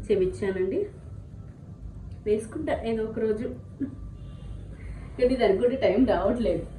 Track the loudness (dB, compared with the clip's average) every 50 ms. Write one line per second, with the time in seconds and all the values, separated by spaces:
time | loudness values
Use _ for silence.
0 | 2 2 2 4 4 0 0 -2 -2 -2 0 0 0 0 0 -2 -2 -4 -8 -14
1 | -14 -14 -14 -14 -14 -14 -16 -14 -16 -16 -16 -16 -16 -16 -16 -12 -12 -12 -12 -12
2 | -12 -12 -12 -6 2 2 2 2 2 -6 -8 -4 -2 0 -2 0 0 -2 0 0
3 | -2 -2 -2 0 0 0 0 0 -2 -6 -6 -8 -12 -14 -6 -6 -6 -6 -6 -10
4 | -12 -12 -12 -12 -12 -14 -12 -12 -12 -12 -12 -12 -12 -12 -14 -12 -12 -12 -10 -10
5 | -12 -12 2 4 4 4 6 6 6 6 6 6 4 4 4 4 4 4 6 6
6 | 6 6 6 4 4 2 2 2 2 2 2 0 -2 -6 -12